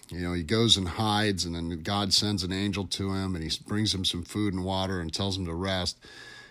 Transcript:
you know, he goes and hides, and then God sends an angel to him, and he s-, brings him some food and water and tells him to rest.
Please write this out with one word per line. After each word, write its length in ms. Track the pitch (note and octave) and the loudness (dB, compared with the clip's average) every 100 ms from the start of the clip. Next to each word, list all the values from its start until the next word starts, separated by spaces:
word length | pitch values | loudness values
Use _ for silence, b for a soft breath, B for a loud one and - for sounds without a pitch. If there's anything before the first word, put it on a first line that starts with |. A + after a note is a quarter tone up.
| - | -12
you 120 | E2+ | -6
know, 100 | F2 | -2
he 120 | F2 | -2
goes 340 | D#2+ A2 A#2 G#2+ | 2 4 6 6
and 100 | F2+ | 4
hides, 560 | E2+ A2 G#2 G#2+ F#2 | 0 2 4 2 2
and 100 | E2+ | -2
then 280 | E2+ E2 E2+ | -4 -4 -4
God 320 | F2 G2+ G2+ | -2 0 2
sends 300 | - G#2 G#2 | 2 4 0
an 100 | F2+ | 0
angel 320 | F#2+ G#2 G2 F#2 | 0 0 -2 -2
to 260 | - G2 | -2 -2
him, 220 | F#2+ F#2+ F2 | -2 -2 -2
and 80 | |
he 60 | D#2+ | -4
s-, 80 | - | -4
brings 360 | - G#2 G#2+ | -2 0 0
him 120 | F#2 F#2 | 0 0
some 180 | F2 | -2
food 300 | F2 G#2 G#2 | -4 -2 0
and 100 | F#2 | 0
water 380 | F#2 F#2+ F#2+ F#2 | 0 0 0 -2
and 120 | D#2+ | -2
tells 240 | - G2 F#2+ | -2 -2 -2
him 80 | F2 | -2
to 80 | |
rest. 440 | E2 F#2+ F#2 F2 - B B B B B | -2 0 0 -2 -4 B B B B B